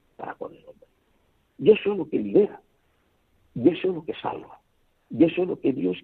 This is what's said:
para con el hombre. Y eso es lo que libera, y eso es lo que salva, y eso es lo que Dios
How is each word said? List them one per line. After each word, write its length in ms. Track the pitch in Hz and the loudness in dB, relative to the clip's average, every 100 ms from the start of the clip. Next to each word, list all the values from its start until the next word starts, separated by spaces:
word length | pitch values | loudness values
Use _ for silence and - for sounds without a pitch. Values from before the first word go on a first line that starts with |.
| _ - | _ -18
para 180 | - | -16
con 180 | - - | -12 -14
el 100 | - - | -16 -20
hombre. 200 | - - _ _ _ _ _ _ - | -20 -20 _ _ _ _ _ _ -2
Y 120 | 151 | 4
eso 220 | 208 196 | 4 4
es 60 | 202 | -4
lo 100 | 156 | -4
que 100 | 135 | -4
libera, 420 | 104 107 208 - _ _ _ _ _ _ _ _ _ | 0 2 2 -2 _ _ _ _ _ _ _ _ _
y 140 | - 127 | 0 2
eso 200 | 170 185 | 2 -4
es 60 | |
lo 100 | 175 | -4
que 100 | - | -8
salva, 460 | 113 113 - - - _ _ _ _ - | -8 -8 -8 -14 -20 _ _ _ _ -6
y 120 | 117 | 2
eso 180 | 165 165 | 2 2
es 60 | 180 | -4
lo 120 | - | -2
que 120 | - | -2
Dios 240 | 135 175 180 | -2 -2 -4